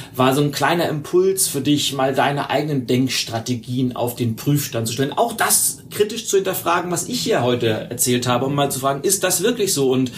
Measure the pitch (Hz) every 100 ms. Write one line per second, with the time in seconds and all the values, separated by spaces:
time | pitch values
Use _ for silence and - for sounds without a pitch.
0 | - - 131 135 147 - 143 175 165 151
1 | - 180 190 190 - 139 139 143 - 139
2 | - 131 131 143 - 135 151 139 120 127
3 | 131 - - 113 113 120 127 123 127 123
4 | 120 - 117 110 143 147 - 117 113 117
5 | 139 - - - 160 - - - - -
6 | 208 233 - 196 190 185 175 175 175 165
7 | - 175 - 180 123 120 113 104 - 123
8 | 127 123 123 120 135 143 143 123 135 139
9 | - - 185 170 208 240 196 143 135 131
10 | 127